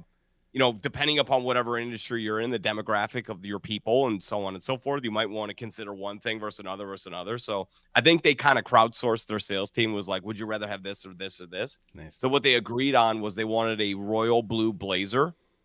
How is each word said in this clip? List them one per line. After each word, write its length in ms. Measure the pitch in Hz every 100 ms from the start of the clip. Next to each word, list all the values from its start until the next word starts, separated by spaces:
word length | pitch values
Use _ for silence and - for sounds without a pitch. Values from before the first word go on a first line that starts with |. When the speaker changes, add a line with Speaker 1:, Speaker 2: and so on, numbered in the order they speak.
| 87 _ _ _ _
Speaker 1:
you 60 | 127
know, 140 | 131
depending 460 | 110 135 127 143 151
upon 260 | 139 135
whatever 340 | 127 123 117 120
industry 440 | 120 113 - 117
you're 180 | 107 107
in, 100 | 117
the 80 | 123
demographic 720 | 104 107 107 104 107 127 113
of 160 | 98
your 140 | 98 101
people 480 | - 107 - 123 135
and 140 | 104
so 200 | - 104
on 100 | 98
and 80 | 95
so 160 | - 131
forth, 260 | 135 143
you 60 | 123
might 180 | 107 110
wanna 220 | 107 104
consider 380 | 101 113 98 104
one 240 | 98 101 104
thing 220 | 117 110
versus 180 | 107 101
another 260 | 98 98 101
versus 200 | 95 98
another. 300 | 87 90 120
So 300 | - 101 92 _ _
I 60 | 117
think 220 | 123 165
they 120 | 156
kinda 280 | 143 143 123
crowdsourced 640 | - 120 113 - 123 110 -
their 120 | 107
sales 320 | - 98 101
team, 220 | - 113
was 160 | 107 95
like, 160 | 95
"Would 140 | 95 110
you 60 | 110
rather 200 | 110 104
have 160 | 98
this 220 | 95 98 95
or 60 |
this 260 | 90 95 -
or 40 | 90
this?" 320 | 90 123 - _
Speaker 2:
Nice. 220 | - 78 -
Speaker 1:
So 100 | 131
what 140 | 139
they 120 | 131
agreed 400 | 123 104 117 139 131
on 240 | 113 110
was 140 | 107 95
they 80 |
wanted 360 | 110 113 113 107
a 140 | 104
royal 480 | 98 101 110 113 117
blue 300 | 110 113 113
blazer, 640 | 101 101 92 98 117 156 170 _ _